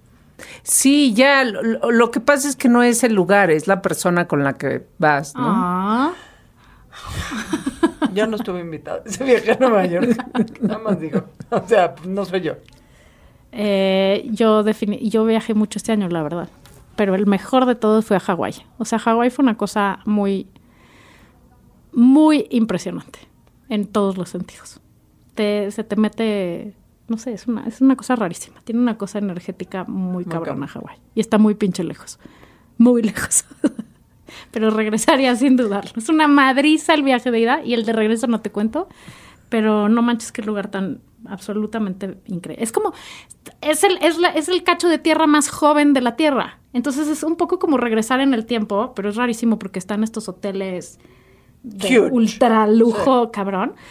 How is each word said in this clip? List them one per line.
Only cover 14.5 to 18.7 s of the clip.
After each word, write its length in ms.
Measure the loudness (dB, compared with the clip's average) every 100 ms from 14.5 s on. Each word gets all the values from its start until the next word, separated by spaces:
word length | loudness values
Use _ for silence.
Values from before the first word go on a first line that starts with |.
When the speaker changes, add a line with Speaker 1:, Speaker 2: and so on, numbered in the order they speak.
| 4
Speaker 2:
defini-, 460 | 2 0 -4 -4 -2
yo 160 | 0 2
viajé 280 | 0 0
mucho 240 | 0 0 -4
este 120 | -2
año, 160 | -2 0
la 140 | -2
verdad. 260 | -4 -6 -8 -14 -20 -20 -12 -2
Pero 200 | 0 2
el 100 | 2
mejor 380 | 0 0 2 2
de 100 | 2
todos 300 | 2 2 2
fue 100 | 0
a 20 |
Hawái. 360 | 0 -2 -4 -8 -18